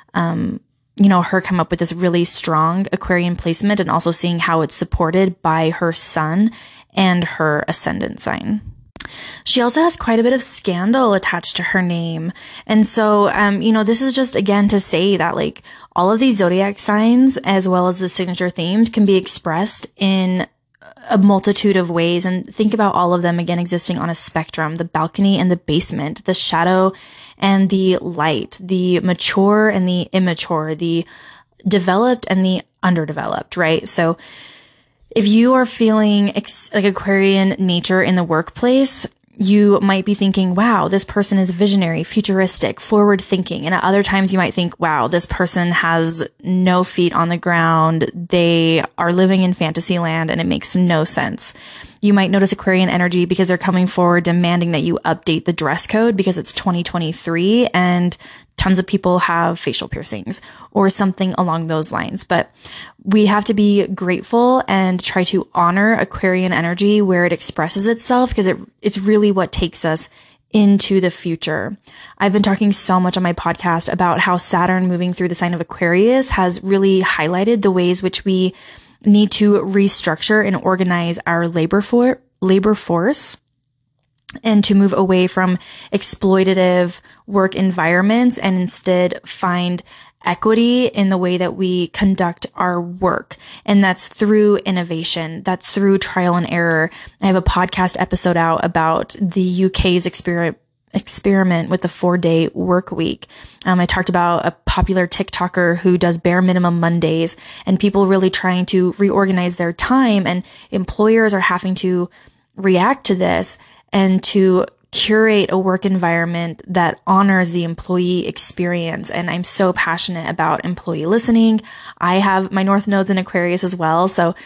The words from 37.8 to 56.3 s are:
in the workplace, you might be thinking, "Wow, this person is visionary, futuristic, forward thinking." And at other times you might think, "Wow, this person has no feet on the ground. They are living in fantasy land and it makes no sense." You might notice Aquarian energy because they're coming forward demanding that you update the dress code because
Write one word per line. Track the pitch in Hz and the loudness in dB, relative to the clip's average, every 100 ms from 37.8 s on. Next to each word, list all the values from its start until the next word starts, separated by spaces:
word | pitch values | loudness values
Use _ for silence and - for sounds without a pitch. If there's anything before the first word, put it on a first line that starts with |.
| - 185 | 0 0
in | - | 2
the | 185 | 0
workplace, | 175 160 170 - 247 262 269 - - _ _ | 0 -2 -2 -4 0 2 2 0 -4 _ _
you | - 196 208 202 196 | -4 2 4 4 4
might | 196 190 | 2 0
be | 190 | -2
thinking, | 202 196 190 185 | 0 0 0 0
"Wow, | 180 233 208 151 | 0 0 0 0
this | 196 | -2
person | - 208 196 196 | -2 -2 0 2
is | 185 | 0
visionary, | 175 208 196 170 160 | 0 2 2 0 -2
futuristic, | 165 220 202 190 185 - - - | -2 -2 0 0 0 0 -2 -4
forward | - 208 208 190 | 0 2 4 2
thinking." | - 190 185 - | 0 -4 -4 -6
And | 156 | -4
at | 185 | -2
other | 180 202 | 0 0
times | 202 196 190 | 0 0 0
you | 185 | 0
might | 175 | -2
think, | - 175 - | -2 -4 -4
"Wow, | 165 151 117 | -2 0 0
this | 175 | 0
person | - - 180 185 175 | -2 -2 -2 0 0
has | 170 165 165 165 165 - - | 0 0 0 0 -2 -4 -8
no | - 185 185 180 | -4 0 2 2
feet | 185 - 175 | 0 0 0
on | - 170 | 0 -2
the | 175 | -2
ground. | 180 170 165 160 160 165 - | -2 0 2 2 2 0 -2
They | - 170 180 170 170 165 165 - - | -4 -2 0 2 2 2 0 -2 -2
are | 170 | 0
living | 180 185 190 | 2 4 4
in | 180 | 2
fantasy | 180 160 160 - 175 | 0 -4 -2 -2 -2
land | 165 160 160 | -2 -2 -2
and | - | -2
it | 170 | -2
makes | - - 185 | -2 -2 0
no | 180 160 | 2 2
sense." | 165 - - - - - - - - - | 0 -2 -4 -4 -6 -6 -18 -20 -20 -2
You | 208 | 2
might | 202 190 | 4 4
notice | 196 190 | 2 2
Aquarian | - - 185 185 | 0 0 2 2
energy | 175 180 180 | 0 0 0
because | 175 180 180 | 0 0 0
they're | 180 | 0
coming | - 180 180 | 0 0 0
forward | - 175 175 | 2 2 2
demanding | 175 175 175 175 175 | 2 0 0 0 0
that | 160 | -2
you | 160 170 | -2 -2
update | 165 160 180 160 | -2 -2 -2 -2
the | - | -2
dress | 165 156 165 - | -2 -2 -2 -2
code | 214 233 196 | 0 0 0
because | 190 | -2